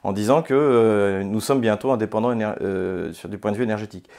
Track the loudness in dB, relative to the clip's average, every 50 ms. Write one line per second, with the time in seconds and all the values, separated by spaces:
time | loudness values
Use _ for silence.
0 | -6 -4 -2 -2 2 2 2 2 2 2 2 2 4 4 4 6 6 4 4 4
1 | 2 2 0 -2 -2 -2 -4 -4 0 0 0 2 2 2 0 0 0 -2 0 0
2 | -2 -2 -2 -2 0 0 0 -2 -2 -4 -4 -4 -4 -4 -2 -2 -4 -4 -4 -6
3 | -6 -8 -10 -10 -12 -12 -12 -6 -4 -4 -2 -2 -2 -2 -2 -4 -6 -8 -12 -16
4 | -18 _ -20